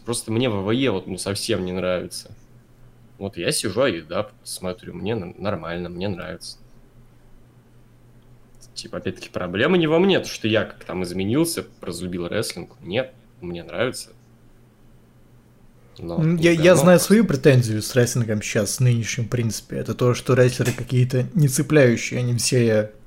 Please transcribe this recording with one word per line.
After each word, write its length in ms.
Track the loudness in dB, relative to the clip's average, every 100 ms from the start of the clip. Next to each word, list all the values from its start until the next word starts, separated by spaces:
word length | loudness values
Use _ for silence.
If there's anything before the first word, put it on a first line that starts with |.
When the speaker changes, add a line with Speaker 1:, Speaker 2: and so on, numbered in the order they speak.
Speaker 1:
просто 260 | -6 -6 -2
мне 200 | -2 0
В 120 | 0
В 80 | 0
Е 180 | 0 0
вот, 160 | -2 -6
ну, 100 | -6
совсем 480 | -6 -4 -2 -2
не 80 | -2
нравится. 580 | -4 -2 -2 -6 -12 -16 -20 -20 -20 _ -20 -20 -20 -20 -12
Вот 200 | -10 -4
я 120 | -4
сижу, 300 | -2 -2 0
а 80 | 0
еда 400 | 0 -6 -6 -6 -12
смотрю, 480 | -16 -10 -8 -8 -12
мне 200 | -8 -6
н-, 220 | -6 -8 -8
нормально, 500 | -6 -6 -6 -8 -8
мне 200 | -6 -6
нравится. 500 | -6 -10 -12 -16 -20 -20 -20 -20 -20 -20 -20 -20 -20 -20 _ _ -20 -20 _ -20 -20 -20 -20 -20 -20 -20
Типа, 240 | -18 -12 -8
опять-таки, 320 | -8 -10 -10
проблема 480 | -8 -4 0 2 2
не 80 | 2
во 120 | 2
мне, 220 | 4 2
то, 80 | -2
что 200 | -6 0
я 160 | 0
как 200 | -2 -8
там 180 | -10 -8
изменился, 600 | -6 -4 -2 0 0 -4 -10 -12
разлюбил 480 | -12 -8 -8 -6 -4
рестлинг. 440 | -4 -4 -8 -14 -16
Нет, 300 | -6 -4 -6 -12 -20 -16
мне 220 | -12 -12
нравится. 460 | -10 -6 -4 -6 -16 -20 _ _ -20 -20 _ _ -20 -20 _ _ _ -20 _ _ -20 _ -20 -14
Но 180 | -6 0
Speaker 2:
М, 160 | 0 4
Speaker 1:
не 60 |
Speaker 2:
я, 80 | 4
я 60 | 6
Speaker 1:
говно 160 | 6 8
Speaker 2:
знаю 160 | 8 6
Speaker 1:
просто. 80 | 6
Speaker 2:
свою 180 | 4
претензию 560 | 4 4 6 6 4 -2
с 120 | 0
рестлингом 480 | 2 2 0 -2 -2
сейчас, 380 | -2 -2 -2 2
нынешним, 440 | 2 2 -2 -4
в 40 | -4
принципе. 460 | -2 -2 -4 -8 -8
Это 180 | -6
то, 180 | 0 0
что 220 | 2 2
рестлеры 380 | 4 4 2 -2
какие-то 540 | -2 -2 0 2 0 0
не 160 | 2 2
цепляющие, 720 | 2 2 6 6 4 -2 -4
они 160 | -2 -2
все 540 | 0 2 4 2 0 -8